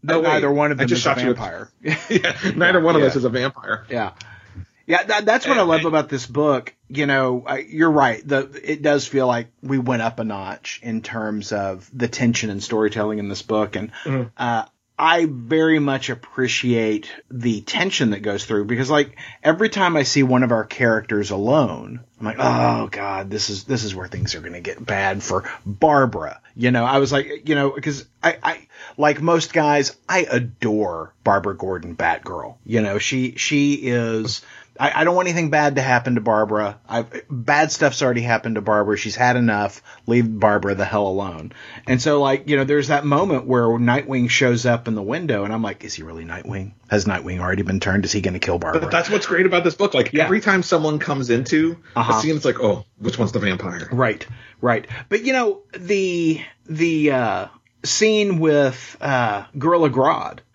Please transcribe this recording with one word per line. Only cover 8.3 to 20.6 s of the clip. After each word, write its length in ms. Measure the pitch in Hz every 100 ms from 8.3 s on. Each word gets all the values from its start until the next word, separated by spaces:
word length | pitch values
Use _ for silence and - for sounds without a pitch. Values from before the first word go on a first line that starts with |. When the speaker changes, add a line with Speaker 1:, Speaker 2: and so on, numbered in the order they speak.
| 139 135 -
Speaker 1:
it 180 | - 151
does 260 | 147 143 -
feel 180 | 139 127
like 200 | 120 120 _
we 160 | 135 135
went 240 | 127 123
up 180 | 113 117
a 40 |
notch 560 | 110 98 95 92 - -
in 180 | 117 113
terms 500 | 110 113 110 104 92
of 360 | 104 98 92 95
the 140 | 127 120
tension 420 | - 120 117 110
and 120 | 101
storytelling 580 | 98 110 107 107 107 107
in 100 | 101
this 120 | 98
book. 320 | - 107 104 101
And, 160 | 110 -
Speaker 2:
Mm-hmm. 200 | 160 135 117 -
Speaker 1:
uh, 300 | 123 113 110 _ _ -
I 260 | 160 170 160
very 520 | 127 117 160 160 160
much 320 | 143 135 -
appreciate 1000 | 123 - - 127 - 123 117 110 107 - - _
the 300 | 127 120 107
tension 500 | - 208 185 - 123
that 80 | 101
goes 240 | 104 101 -
through 200 | 107 104
because, 220 | 120 131
like, 260 | 147 143 - - -
every 280 | 151 165 214
time 280 | 202 180 160
I 60 |
see 180 | 131 143
one 220 | 131 127
of 80 | 127
our 120 | 113